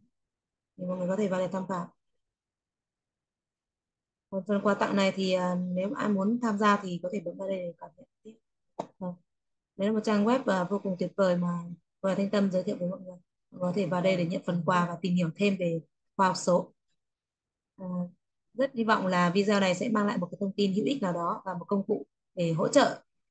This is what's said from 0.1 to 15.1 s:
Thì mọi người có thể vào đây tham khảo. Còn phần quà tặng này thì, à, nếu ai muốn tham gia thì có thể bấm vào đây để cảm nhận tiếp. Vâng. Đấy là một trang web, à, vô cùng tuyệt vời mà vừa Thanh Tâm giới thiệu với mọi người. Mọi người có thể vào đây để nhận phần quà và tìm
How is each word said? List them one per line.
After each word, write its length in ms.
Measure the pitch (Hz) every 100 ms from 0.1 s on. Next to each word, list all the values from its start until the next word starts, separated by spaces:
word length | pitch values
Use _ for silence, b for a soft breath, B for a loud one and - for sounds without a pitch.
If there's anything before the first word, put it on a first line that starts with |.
| _ _ _ _ _ _ -
Thì 80 | 180
mọi 120 | 180
người 100 | 180
có 80 | 190
thể 120 | 202
vào 120 | 185
đây 100 | 180
tham 160 | 190 190
khảo. 260 | 180 175 - _ _ _ _ _ _ _ _ _ _ _ _ _ _ _ _ _ _ _ _ _ _ _
Còn 140 | 196 190
phần 140 | 202
quà 100 | 208
tặng 220 | 202 214 202
này 160 | 196 196
thì, 160 | 190
à, 220 | 185 180 180
nếu 380 | 180 180 190
ai 160 | 277 220
muốn 300 | 196 196 240
tham 160 | 240 202
gia 200 | 208 202
thì 160 | 196 175
có 60 | 180
thể 60 | 208
bấm 180 | 170 180
vào 100 | 190
đây 100 | 190
để 160 | 175 165
cảm 120 | 170 -
nhận 80 | - _
tiếp. 120 | 214 220 _ _ _ - - _
Vâng. 160 | 180 175 _ _ _ _ _ -
Đấy 120 | 196
là 60 |
một 60 | 220
trang 220 | 214 208 208
web, 180 | 262 262
à, 180 | 190
vô 160 | 175 202
cùng 120 | 202 180
tuyệt 120 | 180 -
vời 220 | 190 175
mà 260 | 175 175 175 175 _ _
vừa 140 | 190 185
Thanh 140 | 196
Tâm 220 | 202 196
giới 120 | 180
thiệu 140 | 185 -
với 100 | 175
mọi 100 | 185
người. 180 | 185 180 _ _ _
Mọi 100 | -
người 0 |
có 120 | 180 185
thể 100 | 180
vào 160 | 180
đây 160 | 185 185
để 80 | 170
nhận 160 | 190 -
phần 180 | 175 160
quà 200 | 180 175
và 100 | 170
tìm 140 | 190